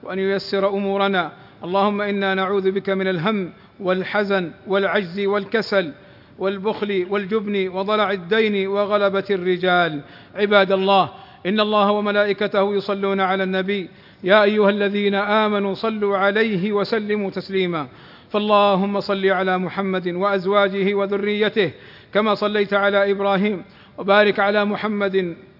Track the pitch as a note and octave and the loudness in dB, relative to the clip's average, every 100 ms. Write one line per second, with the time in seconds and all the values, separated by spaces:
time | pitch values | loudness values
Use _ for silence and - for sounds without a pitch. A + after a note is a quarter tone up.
0 | - F#3 F#3+ G3 - G3 G3 G3+ G3 G3 | -8 -4 -2 -2 -2 -2 0 -2 -2 0
1 | G3 G3 D#3+ - - - D#3+ G3 G3+ G3+ | 0 0 -2 -6 -20 -16 -4 0 0 0
2 | G#3 G3+ G3 F#3+ F#3 G3+ F#3+ G3 F#3+ F#3+ | -4 -2 -2 0 0 0 0 -2 -2 -2
3 | F#3+ F#3 F3 G#3+ F3 - - _ F#3 F#3 | 0 0 0 -2 -4 -10 -20 _ -2 -2
4 | F#3 G#3 G3+ G3 F3 - - G3 G3 F3+ | -2 -2 0 0 -2 -10 -4 0 0 -2
5 | F#3 F3+ G3 G#3 G3 A3+ - G3 F3 - | -4 -4 -2 -2 -2 -4 0 -2 -2 -8
6 | - - - - F#3+ G3+ G3 G3+ G3+ G3 | -20 -20 -20 -6 -6 -2 -4 -4 -2 -2
7 | F3+ G3+ F#3+ A3 G#3 G3+ F#3 F3+ G3 A3 | -2 -4 -2 -2 -2 -2 -2 -4 -2 0
8 | G3+ G3 E3+ G#3+ A3 G3+ F#3+ G3+ G3+ G#3 | 0 -2 0 0 2 0 -2 -2 0 2
9 | G3+ G3 G3 G3 F3+ F3+ F3+ F3+ E3+ D3+ | 2 0 -2 -2 0 0 2 2 2 -2
10 | - - - F3+ G3+ G#3 F#3+ G3 F#3+ G3 | -12 -20 -16 -4 4 4 4 2 4 2
11 | D3+ - - - - G#3+ G#3+ G#3+ G3+ G#3 | 2 -4 -20 -10 -4 0 2 2 2 2
12 | G#3 G#3 G#3 G3 G#3 G3+ G3+ G3+ F#3+ G3+ | 0 2 2 0 0 0 0 0 -2 -2
13 | G3 G3 F#3+ F#3+ F#3 F#3+ F#3 G3+ E3 - | -2 0 0 0 0 -2 -2 -4 -6 -14
14 | - - F3+ G#3 G3+ G#3+ G3+ G#3 G3+ G3+ | -20 -8 4 4 6 4 4 4 0 0
15 | G3+ G3 G#3 G#3+ G#3+ G#3 G3+ F#3+ A3 G#3+ | 0 0 0 2 2 0 -2 -2 -4 -2
16 | G3+ G3 G3 G3+ A3+ G3 G3 G3+ F#3+ A3+ | -2 2 2 2 0 0 0 -2 0 -2
17 | G#3 G#3 G3 F#3 F3+ F#3+ F3+ E3+ C3 - | -2 -2 -2 -6 -6 -2 -2 -4 -6 -12
18 | - - - G#3 G#3 G#3 G3+ G3 G3 G3+ | -20 -20 -6 -4 2 4 4 4 0 -2
19 | F#3 G3 F#3+ F#3 F#3 F#3 F3+ G3 G3 F#3 | -2 0 2 2 0 0 -2 -4 -2 -2
20 | F3+ F3 G3+ G3 F3+ G3+ G3+ G3 F#3+ G3+ | -2 -2 0 0 2 2 2 0 0 0
21 | G3 G3+ G3+ G#3 G#3 G#3+ F3 - - - | -2 -2 -2 0 0 0 -2 -4 -20 -20
22 | - F#3+ G#3+ G3+ G#3 G#3 G3+ G3+ G3+ G3+ | -4 0 0 0 0 0 0 2 2 2
23 | G3+ G3 G3 G3 G#3 F#3+ - - - - | 2 0 2 2 0 -2 -8 -20 -20 -10
24 | F3+ G3+ G#3 G3 G3+ G#3 G3+ G3+ G#3 G#3 | 2 4 4 2 0 0 0 -2 -4 -2
25 | G3 F#3+ F3+ E3 - - | 0 0 -2 -8 -18 -20